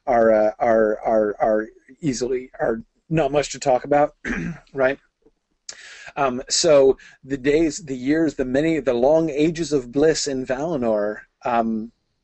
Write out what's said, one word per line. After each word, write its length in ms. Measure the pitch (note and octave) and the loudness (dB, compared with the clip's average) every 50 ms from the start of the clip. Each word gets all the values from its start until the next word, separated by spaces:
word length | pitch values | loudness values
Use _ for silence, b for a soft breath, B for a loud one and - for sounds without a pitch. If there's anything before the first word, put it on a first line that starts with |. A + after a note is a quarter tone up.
| _ | _
are, 280 | C#3+ B2 A#2 A2+ A2+ A2 | 0 2 4 4 4 4
uh, 180 | G#2+ G#2+ G#2+ - - | 4 4 2 0 0
are, 400 | - A#2 A2+ A2+ A2 G#2+ G#2+ G2+ | 0 2 4 4 2 2 0 -2
are, 360 | - C3 A2+ A2 G#2+ G#2 G2+ - | -2 0 2 2 2 0 0 0
are 280 | A#2 A2+ G#2+ G#2+ A2 A2 - _ _ - C3 _ | 0 0 2 0 -2 -6 -12 _ _ -20 -14 _
easily, 500 | F3 C#3+ B2 A2 B2 A#2+ C3 B2 C3 C3 - - | -4 -4 -4 -2 -4 -4 -4 -6 -6 -10 -8 -4
are 220 | D3+ A#2+ A2+ A2+ A#2 _ _ _ _ - | -4 -4 -4 -4 -8 _ _ _ _ -4
not 220 | D#3+ D#3+ D3+ C3 | -2 0 0 0
much 200 | C#3 D3 C3+ - - | 0 -2 -2 -4 -8
to 60 | C3 | -4
talk 260 | - C#3+ B2+ B2 - | 0 0 0 0 0
about, 300 | C#3 C#3+ D3 D3 C#3+ - _ - - A2+ G2+ E3 | 0 2 2 2 0 -2 _ -10 -8 -8 -6 -8
<clears throat> 300 | E3+ D#3+ - - _ - | -8 -10 -12 -16 _ -4
right? 260 | C3+ C3 C3 C#3+ - _ _ _ _ _ _ _ _ _ _ _ _ _ - B B B B B B B B B | -2 0 0 -2 -4 _ _ _ _ _ _ _ _ _ _ _ _ _ -20 B B B B B B B B B
Um, 240 | D#3 C#3 C3 B2 B2+ C#3 - | -2 -2 -2 -2 -6 -6 -4
so 480 | - - - E3+ D3 C#3 C3+ C3+ B2 B B B B B - | -2 0 4 6 6 6 6 6 4 B B B B B -12
the 140 | C3 C#3 | -10 -10
days, 480 | C3 B2 C#3+ C#3+ D#3+ E3 D#3 C#3+ - F3 | -4 0 0 2 2 2 0 -2 -6 -10
the 100 | C3+ C3+ | -10 -10
years, 400 | B2+ B2 C3+ D3+ E3 E3 D3 - | -6 -2 -2 0 0 0 0 -2
the 100 | - C3 | -4 -4
many, 340 | B2+ B2+ C#3 D#3 E3 D#3+ D3+ | -2 -2 0 0 0 -2 -2
the 120 | B2 C3+ A#2+ | -2 -2 0
long 360 | A#2+ B2 C#3 D#3+ D#3+ E3 D#3+ | 2 4 4 4 4 2 0
ages 420 | C3+ C#3+ D3+ E3+ D#3+ D#3+ E3 C#3 D3+ | 0 0 0 0 -2 -4 -4 -2 -2
of 180 | C#3 B2 A#2+ | -4 -4 -4
bliss 360 | A#2+ C#3 D#3 D#3+ D3 - - | 0 2 2 2 2 0 -4
in 180 | D3 C3+ C3 C3 | -6 -6 -6 -6
Valinor, 720 | B2+ B2+ C3 D3+ F3 E3+ C3+ A#2+ A2+ G#2+ G#2 G#2 G#2+ G#2+ - - _ _ _ - | -6 -6 -6 -4 -4 -4 -2 -2 0 0 0 -2 -4 -6 -8 -14 _ _ _ -4
um, 460 | C3 A#2+ A#2 A2+ A2+ A2+ A2 A2 A#2 - _ _ _ _ _ | -2 0 0 0 0 -4 -6 -8 -10 -16 _ _ _ _ _